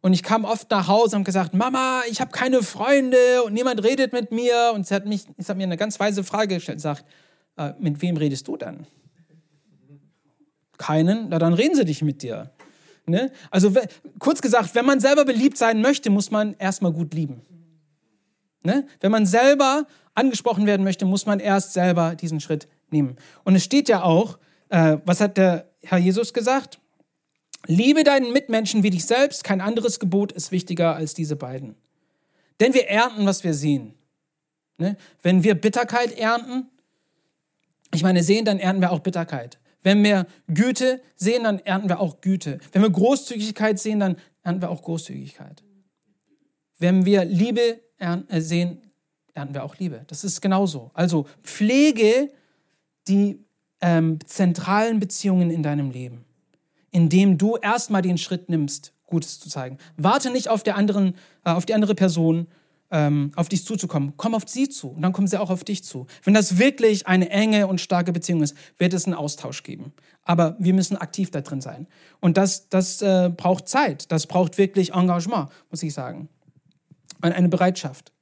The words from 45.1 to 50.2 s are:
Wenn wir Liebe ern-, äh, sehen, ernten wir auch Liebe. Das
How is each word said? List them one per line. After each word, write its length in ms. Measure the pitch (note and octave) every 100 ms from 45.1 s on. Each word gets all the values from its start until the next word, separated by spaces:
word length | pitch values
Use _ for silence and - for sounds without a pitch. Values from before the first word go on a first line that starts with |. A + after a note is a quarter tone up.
| C3+ C3+ - - - _ _ _ _ _ _ _ _ _ _ _ _
Wenn 260 | F3 F#3
wir 200 | F#3 G3+
Liebe 560 | F3 F#3 A3+ A3+ A#3 A3+ _ _
ern-, 300 | F3+ F3 -
äh, 120 | F3
sehen, 400 | D#3+ E3+ F3 E3+ _ _ _ _ _
ernten 200 | - C#3
wir 80 | C#3
auch 120 | C#3 -
Liebe. 280 | F3+ A#2 C#3
Das 180 | D#3+